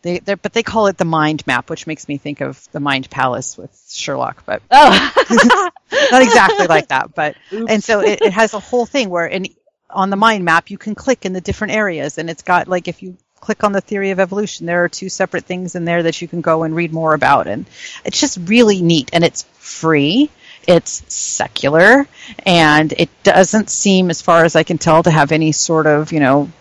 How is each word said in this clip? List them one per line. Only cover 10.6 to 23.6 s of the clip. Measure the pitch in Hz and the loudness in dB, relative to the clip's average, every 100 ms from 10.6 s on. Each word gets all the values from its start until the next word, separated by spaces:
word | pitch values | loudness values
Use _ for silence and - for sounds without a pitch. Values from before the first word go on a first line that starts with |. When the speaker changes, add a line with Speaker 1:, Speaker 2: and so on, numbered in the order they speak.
| - | -2
Speaker 1:
you | 202 | -16
can | - | -12
click | 202 - 254 196 | -10 -4 -4 -4
in | |
the | 185 | -8
different | 165 - 214 | -8 -8 -4
areas, | 214 208 165 139 - | -2 -2 -4 -8 -8
and | 165 | -10
it's | 165 | -10
got, | - 180 - | -2 -2 0
like, | 180 175 | -6 -6
if | 170 | -12
you | 190 180 _ _ | -16 -20 _ _
click | - 214 | -8 -2
on | 214 | -2
the | 196 | -2
theory | - 202 196 | -4 -6 -4
of | 185 | -2
evolution, | 185 196 214 - 170 | -2 -2 -6 -8 -4
there | 175 | -2
are | 175 | -2
two | - 190 | -4 -12
separate | - 190 175 | -6 -4 -6
things | - 180 180 180 | -8 -10 -8 -6
in | |
there | 165 170 | -2 0
that | 165 165 | -2 -4
you | 170 | -8
can | 175 | -6
go | 165 160 | -2 -2
and | 160 | -2
read | 160 170 | -4 -4
more | 160 160 | -4 0
about, | 151 135 139 82 | 0 2 2 0
and | 104 - - - - | -6 -10 -18 -20 -12
it's | - - | -8 -4
just | 190 - | -4 -4
really | 170 226 226 196 | 0 4 4 4
neat, | 170 165 127 | 2 0 0
and | 170 | 0
it's | 170 - - _ | 0 -2 -16 _
free. | - - 160 156 143 208 302 _ - - - | -20 -6 0 0 2 0 0 _ -20 -12 2
It's | 170 - - - | 2 2 -14 -12
secular, | - - - - - 139 156 190 269 277 - - - | -10 -8 -6 -8 -4 0 4 6 4 2 -8 -20 -8
and | - 170 156 151 156 - | 0 4 4 4 2 0
it | 160 _ | -4 _
doesn't | - 170 190 214 | 2 4 4 0